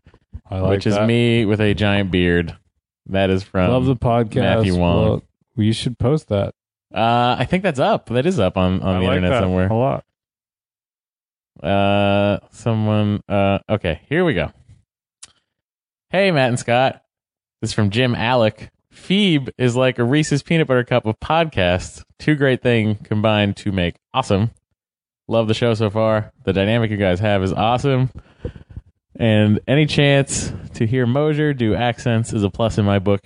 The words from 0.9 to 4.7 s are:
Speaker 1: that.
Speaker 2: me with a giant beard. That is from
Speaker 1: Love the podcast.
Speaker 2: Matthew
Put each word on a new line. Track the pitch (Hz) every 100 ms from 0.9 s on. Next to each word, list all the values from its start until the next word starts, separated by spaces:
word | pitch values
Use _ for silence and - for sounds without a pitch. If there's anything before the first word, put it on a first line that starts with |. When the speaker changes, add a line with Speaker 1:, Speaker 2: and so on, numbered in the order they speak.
Speaker 1:
that. | 101 110
Speaker 2:
me | 120 120 117
with | 104 104
a | 107
giant | 98 104 101 95
beard. | 90 90 87 82 - _ _ _ _ -
That | 95 95
is | 95
from | - 95 90
Speaker 1:
Love | 127
the | 127 123
podcast. | 123 120 110 127
Speaker 2:
Matthew | 98 101 101